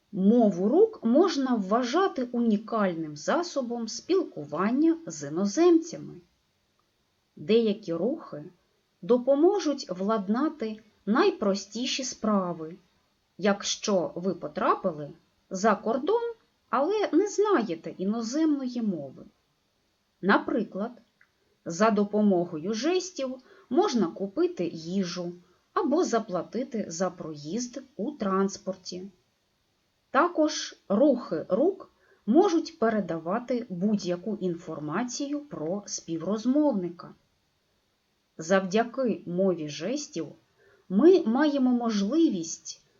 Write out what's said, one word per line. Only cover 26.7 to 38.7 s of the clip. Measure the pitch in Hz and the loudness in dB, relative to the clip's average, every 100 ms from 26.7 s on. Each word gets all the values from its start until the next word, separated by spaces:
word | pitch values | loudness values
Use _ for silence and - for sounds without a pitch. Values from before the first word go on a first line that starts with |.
| 214 180 | -6 -6
за | 165 185 | -4 -4
проїзд | 175 160 147 147 220 247 277 - - | -4 -12 -12 -8 -6 -8 -12 -14 -8
у | 247 | -8
транспорті. | - 196 190 196 - - 185 - 180 196 _ _ _ _ _ _ _ _ _ _ | -4 -2 0 0 -2 -10 -10 -10 -14 -14 _ _ _ _ _ _ _ _ _ _
Також | 262 349 339 311 - - - - | 2 2 2 0 0 -10 -12 -2
рухи | 202 294 254 - 160 - | 4 6 4 0 -6 -2
рук | 190 339 - - _ _ _ - | 2 2 0 -10 _ _ _ 2
можуть | 285 403 330 - - | 4 6 4 -2 -2
передавати | 226 214 170 165 165 220 247 247 - | 0 0 -2 -6 -4 -4 -2 -4 -4
будь-яку | 175 208 202 175 175 214 190 | -2 0 0 -2 -4 -4 -4
інформацію | 185 165 - 156 147 175 247 - 277 294 | -4 -4 -8 -10 -6 -4 -4 -6 -6 -8
про | - 160 156 196 - | -8 -8 -6 -6 -8
співрозмовника. | - - 165 170 214 233 285 294 202 175 - 147 - _ _ _ _ _ _ _ _ _ _ _ - | -12 -8 -8 -4 -2 0 2 2 0 -4 -10 -18 -20 _ _ _ _ _ _ _ _ _ _ _ -10
Завдяки | 160 190 190 | 0 0 2